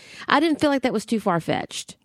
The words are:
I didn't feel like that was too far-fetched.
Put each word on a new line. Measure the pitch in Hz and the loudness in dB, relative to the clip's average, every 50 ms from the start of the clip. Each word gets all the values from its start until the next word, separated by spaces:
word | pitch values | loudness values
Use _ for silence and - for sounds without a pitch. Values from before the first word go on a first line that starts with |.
| - - - - - - | -20 -20 -20 -12 0 2
I | - 285 | 2 4
didn't | 311 339 302 - | 4 2 0 2
feel | - 294 | 2 0
like | 277 269 - | 0 2 0
that | 247 190 | 0 -2
was | 220 - | -2 -2
too | - 233 214 | -2 -2 0
far-fetched. | - 202 175 165 - - - 95 - - - - - - - _ - | 0 2 0 0 0 -2 -4 -4 -4 -8 -10 -12 -12 -12 -16 _ 0